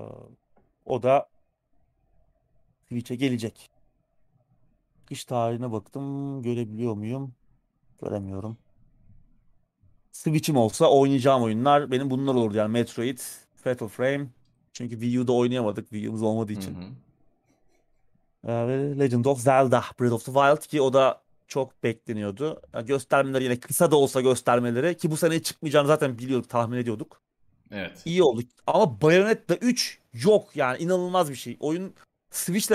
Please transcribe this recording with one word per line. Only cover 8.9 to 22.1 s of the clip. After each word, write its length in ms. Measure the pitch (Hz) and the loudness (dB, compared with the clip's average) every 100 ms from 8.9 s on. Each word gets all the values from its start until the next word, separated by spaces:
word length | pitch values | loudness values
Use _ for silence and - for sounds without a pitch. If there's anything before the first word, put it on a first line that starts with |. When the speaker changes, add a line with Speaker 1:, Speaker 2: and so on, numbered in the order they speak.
| _ _ - _ _ _ _ _ _ _ _ _ | _ _ -20 _ _ _ _ _ _ _ _ _
Speaker 1:
Switch'im 440 | - - 156 - 143 | -8 -2 -2 2 2
olsa 300 | 110 - 160 | 2 4 4
oynayacağım 520 | 139 139 139 131 131 | 6 6 4 4 2
oyunlar 480 | 117 110 135 143 139 | 2 0 2 2 2
benim 200 | 127 139 | -2 -2
bunlar 240 | 127 139 | -2 0
olurdu. 220 | 127 113 104 | 0 0 0
Yani 160 | 107 | 0
Metroid, 460 | 117 117 - 120 135 - - _ _ | 0 -2 -4 -6 -6 -12 -16 _ _
Fatal 240 | 131 123 113 | -6 -6 -8
Frame. 380 | - 127 139 139 - _ _ _ | -4 -2 -2 -6 -14 _ _ _
Çünkü 280 | - 120 113 | -14 -12 -6
Wii 200 | 120 123 | -2 -2
U'da 120 | 123 | 2
oynayamadık. 560 | 123 123 127 110 101 101 | 2 2 0 -2 -4 -8
Wii 180 | 107 107 | -10 -8
U'muz 140 | 110 | -4
olmadığı 300 | 110 110 107 | -2 -2 -4
için. 220 | 104 95 | -6 -10
Speaker 2:
Hı 40 | 95 | -12
hı. 60 | 92 131 _ _ _ _ _ _ _ _ _ _ _ _ _ _ | -16 -20 _ _ _ _ _ _ _ _ _ _ _ _ _ _
Speaker 1:
Ee, 240 | 113 117 120 | -6 -4 -2
ve 300 | 131 143 139 | -2 -4 0
Legend 260 | 139 120 | 2 2
of 160 | 123 139 | 2 2
Zelda 440 | 120 131 135 120 - - | 4 4 4 2 0 -2
Breath 120 | 123 | -2
of 100 | 113 | 0
the 80 | - | -2
Wild 340 | 131 139 147 - | 2 4 2 0
ki 100 | 151 | 0
o 120 | 135 | 2
da 300 | 131 131 - _ _ _ | 4 4 0 _ _ _
çok 340 | 143 131 _ | -6 -6 _
bekleniyordu. 800 | 123 113 - | -4 -4 -8